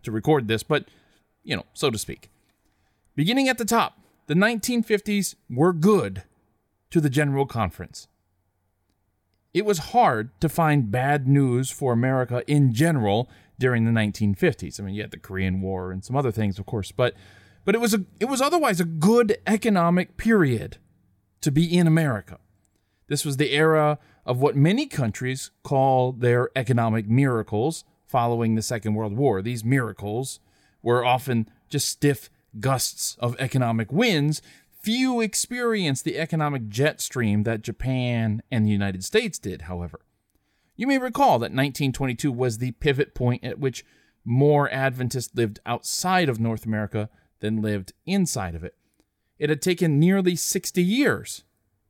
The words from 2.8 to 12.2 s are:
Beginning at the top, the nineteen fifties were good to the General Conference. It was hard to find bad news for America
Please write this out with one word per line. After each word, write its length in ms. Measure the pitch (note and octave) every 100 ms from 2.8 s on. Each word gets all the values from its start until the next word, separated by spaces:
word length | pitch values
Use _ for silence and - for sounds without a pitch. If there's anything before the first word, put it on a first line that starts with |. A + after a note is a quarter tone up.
| _ _ _
Beginning 340 | - E3 C4 C4
at 80 | B3
the 80 |
top, 340 | A3 A#3 D#3+ - _ _ -
the 80 |
nineteen 480 | D#3+ G#3+ A#3 - A#3+
fifties 540 | - G#3 G#3+ G3+ F#3+ - -
were 240 | A#2+ F3
good 520 | E3 F#3 G3+ G2+ F#2+ - _ _ _ _ _ _
to 100 | E3+
the 80 | D3
General 380 | C3 C#3+ C3+ C#3
Conference. 600 | A#2 F#2+ - E2+ - - _ _ _ _ _ _ _ _ _ _ _ _ _ _
It 100 | E3
was 140 | G#3 F3+
hard 520 | - A#3+ G3+ A2+ A#2+ -
to 80 | D#3+
find 420 | - D#3+ D3 A2
bad 360 | B2 C3+ D3 C3
news 440 | C#3+ C3+ B2 B2+
for 220 | - C3+
America 500 | A#2 B2+ C3